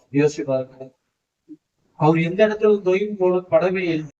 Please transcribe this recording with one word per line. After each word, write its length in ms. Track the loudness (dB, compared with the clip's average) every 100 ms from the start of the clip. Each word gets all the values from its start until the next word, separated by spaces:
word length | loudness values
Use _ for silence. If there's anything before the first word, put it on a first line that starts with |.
| _
யோசிச்சு 300 | 0 0 0
பாருங்க. 500 | -4 -4 -6 -14 -20 _ _ _ _ _ -20 -20 _ _ _
அவர் 260 | -2 0 2
எந்த 280 | 0 2 0
இடத்துல 140 | 2
தொய்வு 560 | 2 2 2 0 -2 -2
போல-, 260 | 0 0 0
படவே 280 | 0 2 -2
இல்லை. 260 | -2 -4 -6